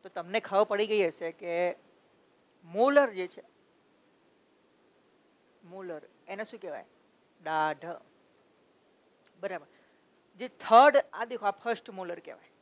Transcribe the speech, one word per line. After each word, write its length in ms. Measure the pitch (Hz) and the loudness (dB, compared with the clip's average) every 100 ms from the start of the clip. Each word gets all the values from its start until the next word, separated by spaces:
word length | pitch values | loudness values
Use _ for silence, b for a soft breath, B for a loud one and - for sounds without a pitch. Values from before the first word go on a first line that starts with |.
તો 60 | - | -14
તમને 300 | - 170 214 | -12 -4 -4
ખબર 240 | - 196 | 0 2
પડી 240 | 214 202 214 | 2 2 2
ગઈ 200 | 214 175 | 2 2
હશે 240 | - 165 | 0 -10
કે 440 | - 175 170 175 - _ _ _ _ _ _ _ _ | -10 -6 -2 -2 -4 _ _ _ _ _ _ _ _
મોલર 500 | 170 185 254 285 269 | -12 0 4 4 2
જે 140 | 190 180 | -4 -10
છે, 160 | - - _ _ _ _ _ _ _ _ _ _ _ _ _ _ _ _ _ _ _ _ _ | -12 -20 _ _ _ _ _ _ _ _ _ _ _ _ _ _ _ _ _ _ _ _ _
મોલર, 380 | 175 190 185 156 - _ - | -20 -16 -12 -14 -16 _ -14
એને 160 | 196 | -12
શું 160 | 220 226 | -10 -12
કહેવાય? 260 | 185 139 - _ _ _ _ _ | -12 -12 -14 _ _ _ _ _
દાઢ. 420 | 156 156 156 147 165 170 _ _ _ _ _ _ _ _ _ _ _ _ _ _ | -4 -2 -2 -4 -12 -14 _ _ _ _ _ _ _ _ _ _ _ _ _ _
બરાબર. 280 | 190 180 - b b b b _ _ - | -10 -10 -14 b b b b _ _ -14
જે 100 | 247 | -14
થર્ડ, 500 | _ - 226 277 277 - | _ 6 8 8 6 0
આ 120 | 180 233 | -8 -10
દેખો, 200 | 233 208 | -4 -4
આ 60 | |
ફર્સ્ટ 380 | 202 233 226 - | -4 -6 -6 -8
મોલર 300 | 190 180 170 | -14 -12 -12
કહેવાય. 320 | - - _ _ | -14 -20 _ _